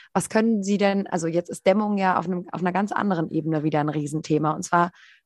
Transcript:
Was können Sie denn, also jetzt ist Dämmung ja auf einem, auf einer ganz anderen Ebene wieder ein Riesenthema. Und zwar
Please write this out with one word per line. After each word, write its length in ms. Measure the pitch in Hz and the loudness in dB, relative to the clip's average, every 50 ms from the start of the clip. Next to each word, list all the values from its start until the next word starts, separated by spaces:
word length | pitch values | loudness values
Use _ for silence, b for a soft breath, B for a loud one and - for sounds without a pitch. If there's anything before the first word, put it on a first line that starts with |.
| B B | B B
Was 160 | - 190 - - | -4 -4 -2 0
können 360 | - 220 220 233 226 202 190 | 0 2 2 2 2 0 0
Sie 120 | 196 202 | 0 0
denn, 300 | 190 202 196 196 196 190 | 2 2 2 2 0 -2
also 220 | - - 170 165 165 | -2 -4 -2 -2 -2
jetzt 220 | 160 175 175 - | -2 -2 -2 -4
ist 160 | 185 - - | -10 2 2
Dämmung 320 | 190 190 214 214 208 208 196 | 4 4 4 2 0 0 2
ja 200 | 190 185 180 - | 2 2 2 2
auf 80 | 170 | 0
einem, 220 | 180 185 180 - - | -2 -4 -4 -6 -8
auf 100 | - 160 | -6 -4
einer 120 | 180 180 | -2 0
ganz 180 | 180 185 208 208 | 0 0 -2 -2
anderen 400 | - - 208 202 185 165 160 - | -2 -2 0 0 0 0 -2 -2
Ebene 320 | - 160 151 160 160 151 | -2 -2 -2 0 -2 0
wieder 160 | 147 156 151 151 | 0 0 0 0
ein 120 | 147 151 | 0 0
Riesenthema. 600 | 147 151 147 143 151 156 160 - 151 147 156 151 | -2 -2 -4 -4 -4 -6 -2 0 0 2 2 0
Und 140 | 156 170 180 | -2 -2 -2
zwar 260 | - 175 175 175 175 b b b b b b b | 0 2 2 2 0 b b b b b b b